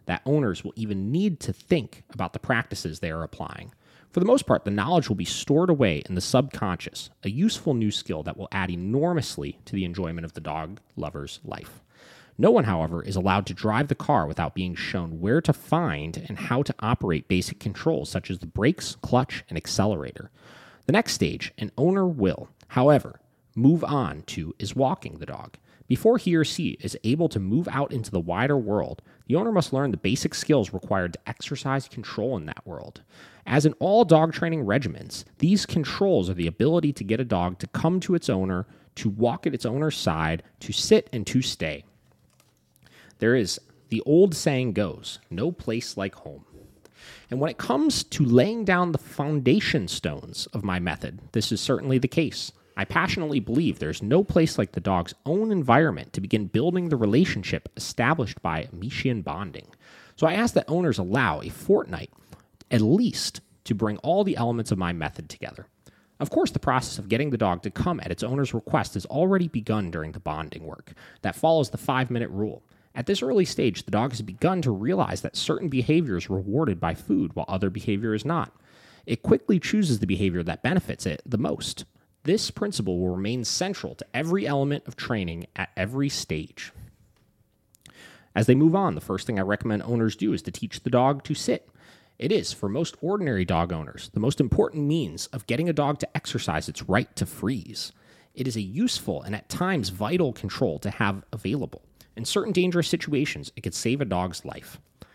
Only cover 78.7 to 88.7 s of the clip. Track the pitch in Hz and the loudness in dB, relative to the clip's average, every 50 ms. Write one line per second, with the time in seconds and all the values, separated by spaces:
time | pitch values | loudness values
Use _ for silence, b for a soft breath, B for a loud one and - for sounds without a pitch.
78.7 | b b b b b b b b - - - - 226 - - - 208 170 - - | b b b b b b b b -4 -2 4 4 4 4 4 2 2 2 2 0
79.7 | - 214 202 156 123 101 - 90 95 90 104 95 85 87 82 82 - - - 127 | 0 2 2 2 2 2 2 0 0 2 0 0 0 0 -2 -4 -4 -2 -2 0
80.7 | 143 175 - - - - - 90 76 - - - 123 104 135 - - - - - | 0 0 0 -2 -6 -6 -4 -6 -6 -6 -6 -4 -2 0 0 0 -2 -2 -4 -8
81.7 | - - - _ _ _ _ _ _ _ - 143 190 220 - - - - 208 208 | -8 -10 -14 _ _ _ _ _ _ _ -2 0 0 0 0 -4 -6 -6 -6 -4
82.7 | - - 107 95 90 87 90 90 90 92 98 104 120 127 113 - - - 180 196 | -4 -2 -2 0 0 0 0 0 0 -2 -2 -4 -4 -4 -4 -4 -2 -2 -2 -4
83.7 | 196 - - 65 62 - - _ - 123 156 165 175 196 196 - 147 139 139 143 | -4 -6 -8 -12 -12 -12 -14 _ -6 -6 -2 0 0 0 0 0 0 0 0 0
84.7 | 143 139 - - - - - - 123 107 95 85 82 85 90 - - - 95 - | -2 -4 -6 -10 -12 -10 -6 -4 -2 -2 -2 -4 -4 -6 -10 -12 -8 -8 -8 -6
85.7 | - - 92 101 127 139 139 139 - - - - 80 78 80 - - - - - | -4 -4 -4 -2 -2 -2 -2 -2 -2 -4 -6 -4 -4 -6 -6 -8 -12 -16 -16 -16
86.7 | - - - - - _ _ _ _ _ _ _ _ _ _ _ _ _ _ _ | -16 -18 -20 -20 -20 _ _ _ _ _ _ _ _ _ _ _ _ _ _ _
87.7 | _ _ _ b b b b b b b b b b 98 104 - 127 135 151 165 | _ _ _ b b b b b b b b b b 2 6 6 8 8 8 6